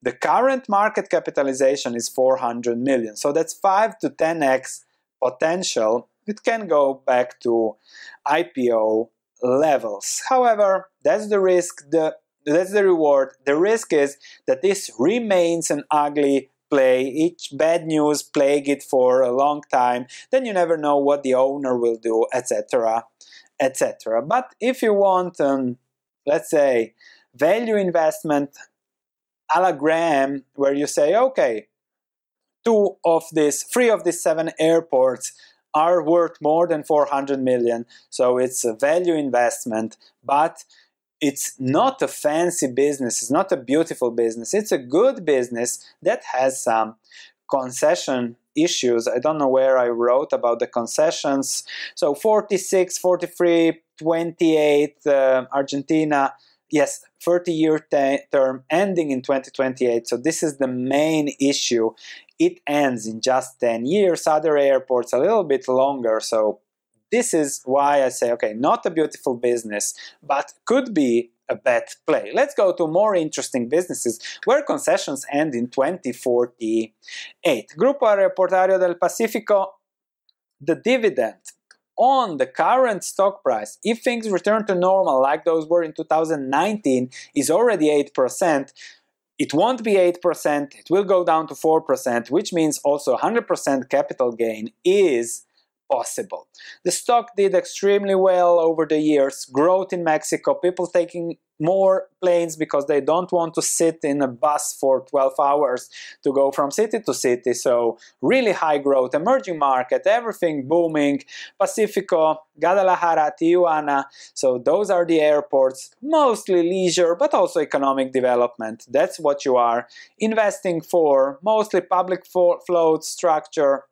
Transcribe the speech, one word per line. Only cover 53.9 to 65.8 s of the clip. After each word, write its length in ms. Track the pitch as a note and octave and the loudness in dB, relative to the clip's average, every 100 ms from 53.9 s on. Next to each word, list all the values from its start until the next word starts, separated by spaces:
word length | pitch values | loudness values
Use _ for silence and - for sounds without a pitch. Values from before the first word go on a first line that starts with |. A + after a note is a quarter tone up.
| _ | _
twenty-eight, 1040 | D#3 E3 E3+ D#3+ E3 D#3 D3+ D3 D3+ _ - | -4 -2 -4 0 2 4 4 4 2 _ 0
uh, 400 | C#3 C3+ C3 B2 | 2 4 2 0
Argentina, 840 | C#3 C#3 C#3+ C3+ D#3+ D#3 C#3+ C3+ - _ _ _ | -4 -4 -6 -2 0 2 0 0 -4 _ _ _
yes, 360 | D3+ C#3 - - _ | 0 0 -2 -18 _
thirty-year 560 | - F3 F3 D#3+ D#3+ D#3 - | 0 0 0 0 2 0 0
te-, 300 | C#3+ C#3 C3+ - | 0 0 -2 -2
term 320 | C#3+ C3 C3 C3 | 0 0 -2 _
ending 420 | D#3+ G3+ F3 D#3 | -2 0 -2 -2
in 100 | C3+ | -4
twenty 280 | B2+ C3+ C3 | -2 -4 -4
twenty-eight, 580 | - C3 B2+ B2 A#2 A#2 | -4 -4 0 -2 -2 -4
so 100 | A#2+ | -4
this 260 | C3 D#3+ | -4 -2
is 140 | E3 C#3+ | -4 -4
the 100 | C3 | -4
main 640 | B2+ B2+ C#3 D3+ D#3 D3 - | -4 -2 0 0 0 -4 -2
issue. 540 | C#3 C#3 - A#2 A2+ - - - _ _ | -2 0 -2 0 -2 -4 -20 -20 _ _
It 200 | E3+ F3 - | -2 -2 -4
ends 400 | D3 C#3+ B2 G#2+ | 0 0 -2 -8
in 140 | A2+ | -6
just 380 | B2 B2+ B2+ - | 0 -2 -2 -4
ten 260 | A#2+ A2+ A#2+ | -2 -2 -2
years, 420 | F#3+ G3 D#3+ - | 0 0 0 0
other 300 | D#3 D#3 D3 | 0 2 2
airports 560 | C#3 C3+ C3 B2 A#2+ | 2 2 0 -2 0
a 60 | B2 | 0
little 260 | D#3+ A3+ E3 | 2 0 0
bit 220 | C3+ - | -2 0
longer, 520 | B2+ | 0